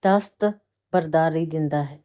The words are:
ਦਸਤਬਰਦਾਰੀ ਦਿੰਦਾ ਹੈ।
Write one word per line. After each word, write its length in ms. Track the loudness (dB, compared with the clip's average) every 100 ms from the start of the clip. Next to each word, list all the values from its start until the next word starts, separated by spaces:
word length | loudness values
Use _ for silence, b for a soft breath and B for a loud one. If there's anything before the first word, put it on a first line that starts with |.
ਦਸਤਬਰਦਾਰੀ 1400 | 4 2 0 _ -4 -4 _ _ _ -2 0 2 2 0 -4
ਦਿੰਦਾ 380 | -2 -2 -2
ਹੈ। 160 | -6 -10